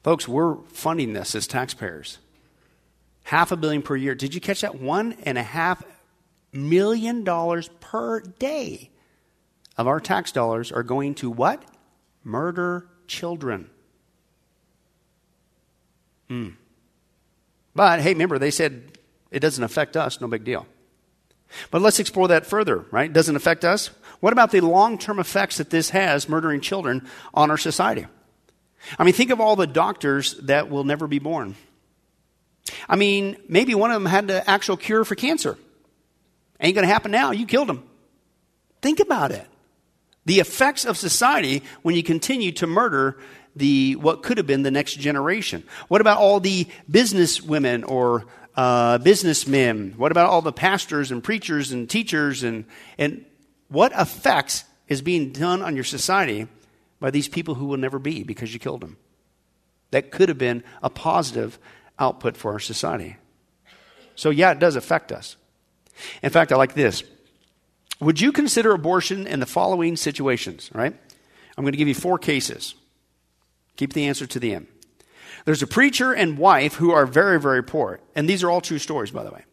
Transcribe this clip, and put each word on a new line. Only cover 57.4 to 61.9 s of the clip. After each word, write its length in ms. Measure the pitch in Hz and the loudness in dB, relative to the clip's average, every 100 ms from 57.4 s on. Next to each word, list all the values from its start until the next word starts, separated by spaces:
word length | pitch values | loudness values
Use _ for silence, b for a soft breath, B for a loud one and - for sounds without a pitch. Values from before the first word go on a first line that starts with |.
| 165 131 | -6 -6
who 100 | 139 | -4
will 120 | 139 | -4
never 220 | 131 135 | -4 -4
be 240 | 139 160 | -6 -8
because 300 | - 107 113 | -10 -10 -10
you 60 | 113 | -10
killed 220 | 135 135 | -10 -10
them? 160 | 78 - _ _ _ _ _ _ _ _ _ | -14 -20 _ _ _ _ _ _ _ _ _
That 200 | 135 - | -2 -2
could 180 | - 185 | 2 2
have 80 | 143 | 4
been 260 | 127 120 B B | -2 -2 B B
a 80 | 131 | -6
positive 680 | - 160 175 139 120 110 - b b b | -4 0 0 0 -4 -6 -10 b b b